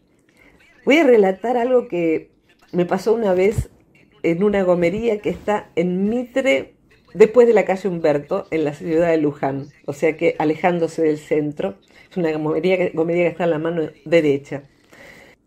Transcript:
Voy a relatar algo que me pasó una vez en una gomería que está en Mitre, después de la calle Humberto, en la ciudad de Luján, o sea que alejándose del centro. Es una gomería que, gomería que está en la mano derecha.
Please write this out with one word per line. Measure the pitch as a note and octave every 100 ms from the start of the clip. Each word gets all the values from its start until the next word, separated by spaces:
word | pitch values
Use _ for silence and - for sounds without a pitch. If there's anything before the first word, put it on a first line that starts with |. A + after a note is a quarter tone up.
| _ _ _ _ _ _ _ _
Voy | - D4+
a |
relatar | C#4 A3+ F#3+ F#3+ A#3 A#3+
algo | B3 B3+ A#3+
que | F3 E3 D#3+ - _ _ _ _
me | F3 F3
pasó | F#3+ A3
una | A#3 G#3
vez | F#3 G3 G#3+ - - _ _ _ _
en | D#3+ E3+
una | G#3 G3+
gomería | F3+ F3 E3+ G#3 A#3 G#3
que | -
está | F3 - G#3 - -
en | F3+ F3+ G3+
Mitre, | A#3+ B3 C4+ C4 C4+ - _ _ _ _
después | E3+ G3+ B3 A#3
de |
la | G#3
calle | F3+ F#3+ G3
Humberto, | E3+ D#3+ C#3+ C#3+ F#3+ -
en | D#3+
la | D3+
ciudad | D3 F3+ D#3+ E3+
de | D#3+
Luján, | D3 C#3+ C#3 C3+ C#3 - -
o |
sea | C#3 E3 D#3
que | E3+ -
alejándose | D3+ D#3 F3+ F3 D#3+ D#3+
del | D#3+ D3+
centro. | - D3+ D3 D3 G3 G3 _ - -
Es | F#3
una | E3
gomería | D#3 D3+ D#3+ F#3 F#3
que, | F3+
gomería | D#3+ E3 E3+
que | E3+
está | E3
en | E3+
la | D#3
mano | E3 E3+ D3+ -
derecha. | D#3 E3+ D3+ C#3 C#3 C#3 - _ _ - - - - _